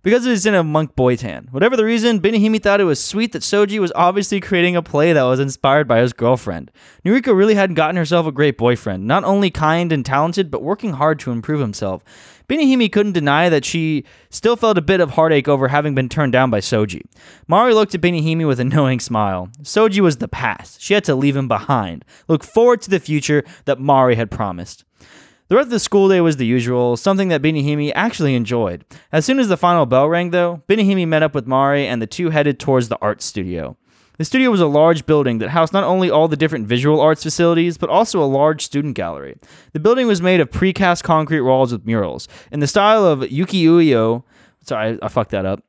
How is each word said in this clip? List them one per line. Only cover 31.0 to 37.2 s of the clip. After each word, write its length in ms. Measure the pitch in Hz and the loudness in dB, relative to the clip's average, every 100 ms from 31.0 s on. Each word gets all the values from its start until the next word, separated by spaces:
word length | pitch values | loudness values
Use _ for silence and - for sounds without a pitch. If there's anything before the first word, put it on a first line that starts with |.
| 165 | 0
met 140 | 156 | 2
up 120 | 156 143 | 0 -2
with 100 | 120 | -2
Mari 400 | 131 139 143 139 | 0 2 0 -2
and 160 | 120 | -4
the 60 | 110 | -6
two 220 | - 175 | -4 -2
headed 280 | 156 147 139 | 0 0 -2
towards 300 | - 131 113 | 0 0 0
the 100 | 117 | -4
art 200 | 104 101 | -4 -4
studio. 540 | - 104 92 87 69 - _ _ _ - | -8 -8 -6 -8 -10 -14 _ _ _ -10
The 60 | |
studio 260 | 156 262 262 | -2 0 2
was 120 | 202 | 2
a 40 | 160 | 2
large 380 | 147 160 165 143 | 4 4 2 2
building 340 | 151 131 113 | 2 2 -2
that 100 | 113 | -2
housed 240 | 165 160 | 0 0
not 100 | 196 | 0
only 260 | 175 185 180 | 0 0 2
all 200 | 151 160 | 2 2
the 80 | 151 | 0
different 300 | 156 151 107 | 0 -2 -2
visual 340 | 123 143 151 | 0 2 4
arts 220 | 151 156 | 2 2